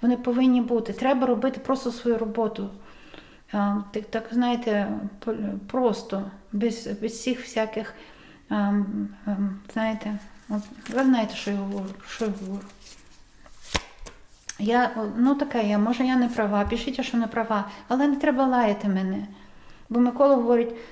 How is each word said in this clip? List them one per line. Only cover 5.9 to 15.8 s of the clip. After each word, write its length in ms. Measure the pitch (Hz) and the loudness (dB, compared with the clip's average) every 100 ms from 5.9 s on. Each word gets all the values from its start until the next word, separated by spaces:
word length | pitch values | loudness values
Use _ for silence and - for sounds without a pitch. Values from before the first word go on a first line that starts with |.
| 196 - 196 196 - - | 0 -4 -6 -6 -12 -8
без, 360 | 208 233 220 - 208 | -2 0 -2 -6 -6
без 100 | 220 | -6
всіх 300 | - - 240 | -4 -4 -4
всяких, 520 | - - 220 226 214 - - - - - - | -4 -2 -2 -4 -8 -12 -20 -20 -20 -18 -6
ам, 600 | 208 202 202 202 208 202 - 208 | -2 2 2 0 -2 -6 -8 -6
ам, 340 | 196 202 190 - | -2 -2 -4 -8
знаєте, 460 | - 220 220 214 208 - - - | -4 -2 -4 -6 -8 -10 -20 -8
от, 120 | 214 - - - | -6 -6 -14 -6
ви 100 | 226 | 2
знаєте, 320 | 269 254 214 - | 4 4 2 -4
що 160 | - | -4
я 60 | 202 | -2
говорю, 320 | 196 202 190 - - | -2 -4 -6 -10 -12
що 180 | - 220 | -4 -4
я 60 | 196 190 | -4 -6
говорю. 200 | 196 190 - - - - - - - - - - - - - - - - - - - | -10 -10 -18 -20 -20 -20 -20 -20 -20 -20 -20 -6 -6 -6 -18 -18 -18 -20 -20 -16 -4
Я, 320 | 208 240 240 226 214 214 | 2 4 2 0 -4 2
ну, 180 | 247 285 | 4 4
таке 340 | 285 240 208 | 2 0 2
я, 80 | |
може, 280 | 208 | 2